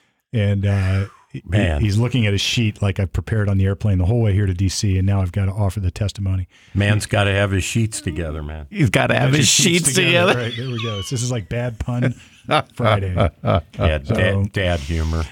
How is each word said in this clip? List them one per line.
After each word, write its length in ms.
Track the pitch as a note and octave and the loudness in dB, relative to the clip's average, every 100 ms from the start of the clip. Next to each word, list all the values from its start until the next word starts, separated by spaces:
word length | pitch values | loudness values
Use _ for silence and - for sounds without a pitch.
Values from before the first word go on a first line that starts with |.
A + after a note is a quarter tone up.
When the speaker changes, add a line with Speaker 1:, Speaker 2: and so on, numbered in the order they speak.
| _ _ - | _ _ -6
Speaker 1:
And, 320 | A#2 G2+ G2 G2+ | 0 0 2 2
uh, 400 | G2+ F#2+ F#2+ G2+ - _ | 2 2 0 -2 -10 _
he, 120 | C3+ - | -16 -2
Speaker 2:
Man. 340 | G2+ F#2 D2 | 0 2 2
Speaker 1:
he's 160 | G#2+ G2+ | 2 2
looking 300 | A#2+ C3 G#2+ | 2 2 2
at 80 | |
a 40 | G2 | 0
sheet 440 | - - A2 - | 0 0 0 0
like 180 | G2+ F#2+ | -2 0
I've 120 | G2 | -2
prepared 360 | - - A2 G#2 | -2 -2 0 2
on 80 | G2 | 2
the 80 | |
airplane 320 | F#2+ G2+ G#2+ F#2 | 2 0 0 2
the 80 | |
whole 160 | F2 A#2+ | 2 2
way 140 | A2 | 2
here 100 | G2 G2 | 2 2
to 60 | |
D 140 | F2+ F#2+ | 2 0
C, 300 | - G#2 F#2+ | 0 0 2
and 80 | F#2+ | 2
now 160 | G2 | 2
I've 100 | F#2 | 0
got 140 | G2+ G2 | 0 -2
to 60 | |
offer 280 | G2+ G2 G#2+ | 0 -2 0
the 100 | F2+ | -4
testimony. 560 | - G2+ - G2 F#2 F2+ _ - | -2 -4 -2 -2 -2 -4 _ -6
Speaker 2:
Man's 320 | G2 G2+ G#2 - | 0 2 2 0
gotta 260 | G#2 G2+ | 0 2
have 200 | G2 G2+ | 2 2
his 120 | F#2+ | 0
sheets 380 | - A#2 A2 - | 0 0 -2 -2
together, 400 | G#2+ F#2 D#2+ D#2 | -6 -4 -6 -6
man. 240 | D2 D#2 C#2+ | -8 -10 -10
Speaker 3:
He's 200 | G3 B2+ | 0 0
gotta 240 | C3+ B2 | 2 2
have 160 | A#2+ B2+ | 2 2
Speaker 1:
Got 60 | D3 | 2
Speaker 3:
his 200 | - - | 2 2
Speaker 1:
your 120 | F3+ | 2
sheets 140 | E3+ D#3+ | 2 2
Speaker 3:
sheets 100 | C3+ | 2
Speaker 1:
together. 380 | E3+ F3 F#3 | 2 4 2
Speaker 3:
together. 60 | B2 A#2 | 0 -2
Speaker 1:
Right, 60 | A#2+ | -6
there 100 | C3 | -8
we 140 | A#2 | -6
go. 180 | A2+ G2+ | -6 -6
So 140 | F#2+ B2+ | -6 -4
this 60 | |
is 100 | B2 | -4
like 160 | B2 F2 | -6 -6
bad 300 | A#2 B2 A2 | -6 -6 -6
pun 320 | - B2 B2+ B2 - - - | -6 -2 -2 -4 -14 -16 -2
<laughs> 280 | D3+ - | -2 -2
Friday. 400 | - A2+ G2+ F#2+ F2+ | -4 0 0 0 0
Speaker 2:
Yeah, 140 | G2 - A2 G2 - | -2 -2 0 0 -2
Speaker 1:
So 420 | - F2 D2+ C#2 | -2 0 0 -2
Speaker 2:
dad, 380 | - F#2 G2 G2+ | 0 2 0 -2
dad 280 | G2+ F2+ E2+ | -2 -2 -2
humor. 440 | C#2+ D#2+ D#2+ D#2+ D2+ | -2 -2 0 -2 -4